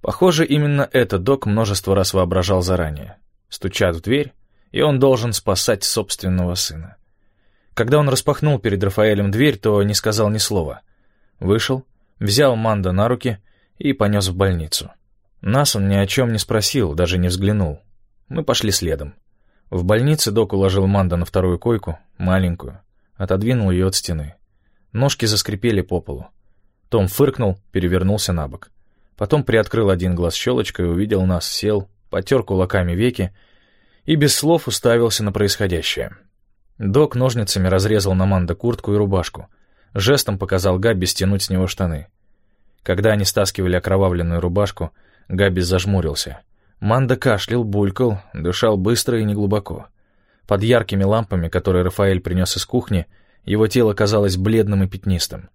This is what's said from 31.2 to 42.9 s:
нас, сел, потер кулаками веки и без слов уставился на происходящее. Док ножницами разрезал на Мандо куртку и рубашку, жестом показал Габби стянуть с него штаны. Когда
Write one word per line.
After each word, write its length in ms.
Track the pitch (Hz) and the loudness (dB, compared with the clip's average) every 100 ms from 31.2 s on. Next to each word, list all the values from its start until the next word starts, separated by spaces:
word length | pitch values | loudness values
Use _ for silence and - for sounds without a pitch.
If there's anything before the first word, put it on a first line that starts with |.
| 92 | 2
нас, 200 | 87 - | 0 -4
сел, 420 | - 101 104 98 _ _ | -4 -2 -2 -4 _ _
потер 360 | 85 95 131 | -8 0 0
кулаками 480 | 107 95 92 98 87 | 2 0 2 0 0
веки 420 | 87 120 123 92 - _ _ _ _ _ _ | 0 0 0 -6 -6 _ _ _ _ _ _
и 100 | - | -2
без 200 | 156 143 | 2 2
слов 340 | - 151 165 - | 2 2 0 0
уставился 560 | - 120 117 117 - | -2 2 2 2 0
на 80 | 107 | -4
происходящее. 840 | 101 104 - 101 85 - - 62 - _ _ _ _ _ - | 0 0 0 -2 -2 -4 -6 -8 -12 _ _ _ _ _ -6
Док 380 | 101 117 151 123 | 0 2 2 2
ножницами 500 | 131 113 98 98 92 | 0 0 -2 0 2
разрезал 480 | 92 101 107 98 | 2 2 2 2
на 120 | 92 95 | 2 2
Мандо 280 | 95 87 | 2 0
куртку 400 | - 120 117 - | -2 -2 -2 -2
и 20 | 104 | 0
рубашку, 520 | 101 95 82 - - _ _ _ _ | 2 0 -2 -10 -18 _ _ _ _
жестом 460 | 107 98 143 - 98 | -2 2 2 0 -6
показал 400 | 98 95 95 92 | -2 0 0 0
Габби 260 | 113 98 | 0 0
стянуть 380 | 87 - 95 98 | -2 -2 0 0
с 80 | - | -2
него 160 | 95 92 | -2 -2
штаны. 400 | - 90 76 - _ _ _ _ _ _ _ | -2 -4 -4 -12 _ _ _ _ _ _ _
Когда 260 | - | -4